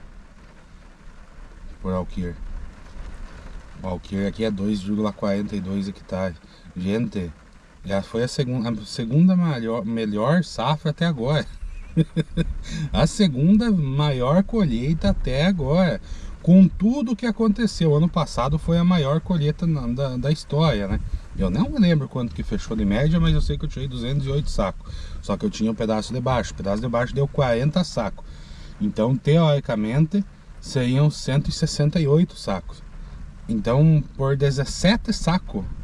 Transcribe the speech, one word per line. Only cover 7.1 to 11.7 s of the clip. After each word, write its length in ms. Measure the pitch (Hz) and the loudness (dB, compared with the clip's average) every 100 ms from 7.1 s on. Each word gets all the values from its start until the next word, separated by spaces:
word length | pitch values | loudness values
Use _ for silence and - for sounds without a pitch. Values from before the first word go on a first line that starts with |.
| 101 85 - - - - - | -4 -8 -10 -20 -20 -20 -14
é, 180 | 87 98 | -4 -4
foi 220 | - 113 | -2 -2
a 40 | 123 | -2
segun-, 400 | - 127 127 113 | -2 -2 -2 -2
a 180 | 107 104 | -4 -6
segunda 500 | - 113 147 185 180 | -6 0 4 6 4
maior, 480 | 170 127 113 117 | 2 0 -2 -2
melhor 600 | 107 113 110 104 120 180 | -2 -2 -2 0 2 2
safra 480 | - - 123 151 156 | 0 -2 -2 0 -2
até 140 | - 170 | 0 0
agora. 400 | 139 123 151 - - - | 0 0 0 -2 -8 -10